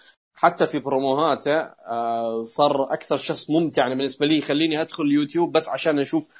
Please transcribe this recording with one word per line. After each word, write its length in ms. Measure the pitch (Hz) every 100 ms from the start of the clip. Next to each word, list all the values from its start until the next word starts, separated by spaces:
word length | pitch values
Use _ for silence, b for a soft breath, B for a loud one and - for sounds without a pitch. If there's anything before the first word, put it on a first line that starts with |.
| B B _
حتى 340 | - 175 170 160
في 120 | 147
بروموهاته، 760 | 127 135 135 135 156 131 143 156
آه، 840 | 139 - - 117 117 117 117 113
صار 520 | 113 - 147 139 135
أكثر 240 | 123 - 139
شخص 320 | - 156 -
ممتع. 380 | 156 160 147 127
أنا 80 | 131
بالنسبة 300 | 135 - 147
لي 120 | 156
يخليني 440 | 139 147 160 151
أدخل 220 | 160 -
اليوتيوب 480 | 147 143 147 170 165
بس 180 | 156 -
عشان 300 | 135 165 147
أشوف 280 | 135 160 - b